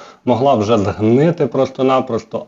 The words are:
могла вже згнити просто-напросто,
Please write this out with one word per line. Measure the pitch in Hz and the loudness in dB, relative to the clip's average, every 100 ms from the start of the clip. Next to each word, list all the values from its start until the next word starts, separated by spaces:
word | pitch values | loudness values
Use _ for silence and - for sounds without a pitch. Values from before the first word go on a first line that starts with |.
| - - - | -14 -10 -4
могла | 117 135 127 | 0 2 2
вже | 101 113 | 2 0
згнити | 98 95 107 120 160 170 143 | 0 -2 2 4 2 0 -2
просто-напросто, | 131 131 - 131 131 - 113 - 110 | -2 -2 0 0 0 -2 -6 -6 -10